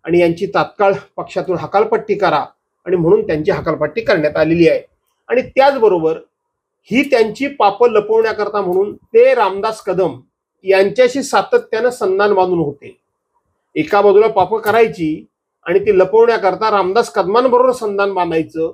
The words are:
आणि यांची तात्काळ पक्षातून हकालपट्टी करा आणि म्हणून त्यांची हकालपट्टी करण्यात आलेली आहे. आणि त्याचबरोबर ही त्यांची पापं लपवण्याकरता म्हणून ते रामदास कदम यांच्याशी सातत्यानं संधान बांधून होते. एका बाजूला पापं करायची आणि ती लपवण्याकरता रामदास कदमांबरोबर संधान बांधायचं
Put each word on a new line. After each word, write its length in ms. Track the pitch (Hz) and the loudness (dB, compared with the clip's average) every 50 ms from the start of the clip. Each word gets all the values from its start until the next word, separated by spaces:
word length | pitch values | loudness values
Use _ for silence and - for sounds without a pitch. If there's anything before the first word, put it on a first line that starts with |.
| _ | _
आणि 140 | 160 170 175 | 0 0 2
यांची 280 | 175 170 170 170 196 | 2 2 0 -2 -6
तात्काळ 460 | 180 - 180 - - _ - 208 196 196 196 - _ _ | -4 -2 -4 -4 -4 _ 0 0 0 0 -2 -8 _ _
पक्षातून 400 | - 170 - - 185 160 185 180 | -14 -14 -8 -8 -8 -6 -4 -6
हकालपट्टी 580 | 143 151 - - 202 214 214 233 208 - - 196 | -6 -6 -2 0 0 0 0 -2 -4 -2 -4 -2
करा 300 | - 190 170 151 143 131 - _ _ _ _ _ _ _ | 0 0 0 0 -2 -4 -6 _ _ _ _ _ _ _
आणि 120 | 175 185 | -4 -2
म्हणून 300 | 175 160 165 214 226 214 | 0 2 2 2 2 2
त्यांची 240 | - 165 151 151 202 | -2 -4 -2 -2 -2
हकालपट्टी 500 | 170 151 139 165 156 135 151 151 - 226 | -2 -2 -2 -6 -4 -4 -4 -6 -6 -6
करण्यात 360 | - - 208 175 151 151 147 | -2 -2 -2 0 0 -2 0
आलेली 320 | 160 156 156 165 170 165 156 | 0 0 0 2 2 2 2
आहे. 120 | 143 127 - _ _ _ _ _ _ _ _ - | 2 0 -4 _ _ _ _ _ _ _ _ -2
आणि 140 | 226 254 | -2 -2
त्याचबरोबर 760 | 254 - _ 262 269 285 269 269 226 202 185 170 160 156 160 - - _ _ _ _ _ _ _ _ _ _ _ | -2 -2 _ 2 2 2 2 2 2 2 2 0 0 -2 -4 -4 -10 _ _ _ _ _ _ _ _ _ _ _
ही 280 | _ _ 202 254 277 277 | _ _ -2 -2 0 2
त्यांची 380 | 269 233 220 214 175 - 269 285 | 2 2 2 0 -2 -6 -8 -8
पापं 420 | 277 - - - 294 - 240 240 | -2 0 0 0 2 2 0 2
लपवण्याकरता 680 | 220 208 202 214 220 226 220 226 220 208 208 196 208 208 | 2 0 0 2 0 0 0 0 -2 -4 -6 -4 -4 -4
म्हणून 360 | 196 180 180 185 202 208 - | -4 -2 -2 -2 -2 -4 -6
ते 380 | - _ _ - 226 247 262 262 | -14 _ _ 4 4 4 6 4
रामदास 460 | 240 214 185 190 196 196 220 220 - | 2 0 -2 -2 -4 -6 -6 -6 -6
कदम 400 | - 202 180 175 190 160 123 123 _ _ _ _ _ _ _ _ | -6 -4 -2 -2 -2 -2 -4 -8 _ _ _ _ _ _ _ _
यांच्याशी 600 | _ 190 190 190 196 202 202 240 254 240 247 277 | _ 2 2 2 2 2 2 2 2 2 2 -4
सातत्यानं 680 | 247 - - 202 190 - - 240 240 _ 226 220 233 247 | -6 0 -2 -2 0 0 -2 -2 -2 _ -4 -2 -2 -2
संधान 440 | 240 - 220 190 185 196 208 208 196 | -2 -2 -2 -2 0 0 0 2 2
बांधून 240 | 185 185 180 180 170 | 2 0 0 0 -2
होते. 380 | 156 139 - _ - 117 - _ _ _ _ _ _ _ _ _ _ _ _ _ _ _ _ | -2 -4 -8 _ -18 -20 -20 _ _ _ _ _ _ _ _ _ _ _ _ _ _ _ _
एका 260 | 156 156 - - 202 | -6 -2 0 0 2
बाजूला 280 | 202 208 190 208 220 214 | 4 6 4 4 4 4
पापं 300 | - 196 180 - 220 214 | 2 0 0 0 -2 -4
करायची 680 | 214 208 208 233 226 220 - 180 160 156 156 180 - _ _ _ _ _ _ _ _ | -2 0 2 2 2 0 0 -4 -4 -4 -4 -6 -10 _ _ _ _ _ _ _ _
आणि 120 | 165 180 196 | -2 -2 0
ती 200 | 202 214 196 180 | 2 2 2 2
लपवण्याकरता 720 | 185 190 214 226 233 233 226 196 190 185 180 165 220 220 | 2 4 4 4 4 4 2 0 0 -2 -2 0 -2 0
रामदास 400 | 214 196 185 180 196 233 233 - | 0 0 0 0 0 -2 -2 0
कदमांबरोबर 600 | - 214 185 175 208 240 262 262 240 247 254 254 | -2 -4 -2 0 0 0 2 2 2 2 2 2
संधान 420 | 240 - 226 214 196 196 202 202 190 | 0 -2 -6 -6 -4 -2 -4 -2 -2
बांधायचं 580 | 180 175 170 165 160 156 - - 160 160 160 | -4 -4 -2 -2 -4 -4 -4 -6 -8 -8 -8